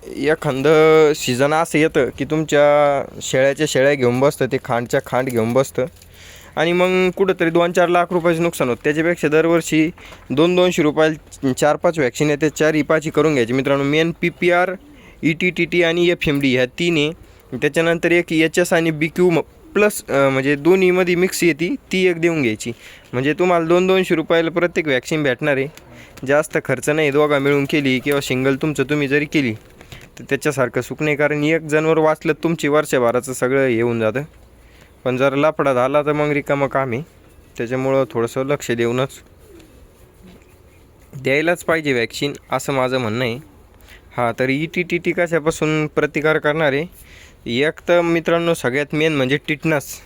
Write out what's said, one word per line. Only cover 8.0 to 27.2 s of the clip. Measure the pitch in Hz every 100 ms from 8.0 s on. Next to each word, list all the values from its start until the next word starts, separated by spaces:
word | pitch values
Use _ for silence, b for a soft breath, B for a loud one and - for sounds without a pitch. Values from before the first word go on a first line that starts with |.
| 175
रुपयाचं | 180 170 165
नुकसान | 170 - 135
होतं. | 117
त्याच्यापेक्षा | 147 151 165 175 156
दरवर्षी | 151 165 170 160 156 160 - B B -
दोन | 127 170 180
दोनशे | 180 175
रुपयाला | 151 147 160 156 - - 135
चार | 127 147 151
पाच | 180 165
व्हॅक्सिन | 131 - 151
येते, | 147 151
चार | - 156
ही | 156
पाचही | 147 160 156
करून | 151 151
घ्यायची | 147 113
मित्रांनो. | 127 135 139
मेन | 139 151 165 165
पीपीआर, | 175 - 175 175 180 185 - B B B
ईटीटीटी | 143 165 185 165 170 175
आणि | 170 165 175
एफएमडी | 170 - 143 139
ह्या | 123 127
तीन | - 170 165
आहे. | 147 165 b b - 127
त्याच्यानंतर | 151 156 165 170 170
एक | 170 170
एचएस | 160 160 165 175
आणि | 180 165
बीक्यू | 151 156 - 180
म-, | 160 - - -
प्लस, | - 156 - -
अ, | 131 139
म्हणजे | 135 135 147
दोन्हीमध्ये | 147 190 185 180 180
मिक्स | 175 185 -
येते, | 175 147 175 269 -
ती | 185 185
एक | 170
देऊन | 170 165
घ्यायची. | 131 107 - 117 B B B
म्हणजे | 123 135
तुम्हाला | 151 180 175 165
दोन | 175 185
दोनशे | 190 185
रुपयाला | 165 151 165 170
प्रत्येक | 165 175 180 160
व्हॅक्सिन | 131 - 160
भेटणार | 143 123 151 135
आहे. | 135 - B B B B 131
जास्त | 147 156 160
खर्च | - 127 123
नाही, | 151 151
दोघा | 139